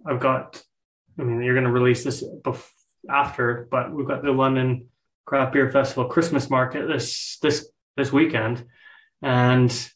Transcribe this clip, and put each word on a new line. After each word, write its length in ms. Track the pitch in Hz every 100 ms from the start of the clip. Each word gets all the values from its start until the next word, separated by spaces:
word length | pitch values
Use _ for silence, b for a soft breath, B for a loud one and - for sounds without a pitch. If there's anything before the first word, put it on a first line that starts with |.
I've 140 | 160 127
got, 420 | 135 127 - - - _ _ _ _ -
I 60 |
mean, 200 | 127 117
you're 120 | 123
gonna 160 | 127 127
release 320 | 123 123 120
this 220 | 139 123 - -
bef-, 260 | - - - _ _ _ -
after, 600 | 139 143 - 120 120 -
but 220 | 127 123
we've 160 | 147 127
got 160 | 135
the 80 | 139
London 560 | 131 131 131 127 123 - _ _ _ -
Craft 260 | 139 131
Beer 180 | 139 131
Festival 360 | 139 131 - 123
Christmas 440 | - 165 143 -
Market 380 | 131 127 147 -
this, 500 | 135 - - - -
this, 300 | 151 147 - _ _ -
this 160 | 135
weekend. 520 | 135 156 117 110 120 b b b b b _
And 500 | 139 123 123 127 123 - -